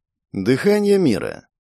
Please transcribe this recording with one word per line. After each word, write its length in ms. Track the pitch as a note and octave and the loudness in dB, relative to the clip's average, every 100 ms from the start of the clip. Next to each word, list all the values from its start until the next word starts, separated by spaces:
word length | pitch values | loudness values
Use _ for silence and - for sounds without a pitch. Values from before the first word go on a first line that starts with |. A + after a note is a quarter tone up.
| _ _ _ | _ _ _
Дыхание 640 | G2+ F#2+ C3 G3 G#3 G3+ G3+ | -6 -2 0 2 0 2 2
мира. 480 | E3 G2 - G1+ - _ | 2 0 -4 -12 -20 _